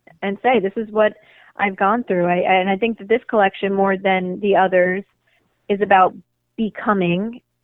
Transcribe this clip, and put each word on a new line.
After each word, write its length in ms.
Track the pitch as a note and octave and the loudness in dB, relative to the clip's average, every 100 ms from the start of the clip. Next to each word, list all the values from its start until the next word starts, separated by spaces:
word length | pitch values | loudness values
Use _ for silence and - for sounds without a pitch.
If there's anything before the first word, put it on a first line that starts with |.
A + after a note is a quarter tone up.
| - - | -20 -10
and 160 | G3 G3 | -8 -2
say, 160 | A#3+ B3 | 0 0
"This 120 | F#3+ A#3 | 0 -6
is 120 | G#3+ | -6
what 220 | G#3+ G#3+ - _ - - - | 0 0 -2 _ -20 -18 -6
I've 180 | G3+ F#3+ | -6 0
gone 280 | G3 A#3+ | 0 0
through." 240 | A#3+ F3+ F3 | -2 -2 0
I, 100 | F3+ | 0
and 320 | F3 F#3 F#3+ | 2 2 0
I 80 | F#3+ | -2
think 220 | A#3 G#3+ | -2 -4
that 100 | G3+ | -2
this 140 | A#3+ - | -2 0
collection, 460 | A3 G3 - G3 | 0 0 0 -4
more 240 | G3 G3 F#3+ | 0 0 0
than 420 | G3 F#3+ F#3 F#3 | 0 -2 -2 -4
the 160 | G3+ F3+ | 0 2
others, 480 | F#3 F#3 F3+ F#3+ - _ _ _ _ _ - | 2 2 0 -2 -8 _ _ _ _ _ -6
is 140 | G3 | -4
about 320 | G3+ G3 F#3 - _ _ _ - | 4 4 4 0 _ _ _ -6
becoming 880 | A3 - A3+ G3 F3 F3 A3 A#3+ _ _ | -6 -4 -2 0 0 0 -4 -10 _ _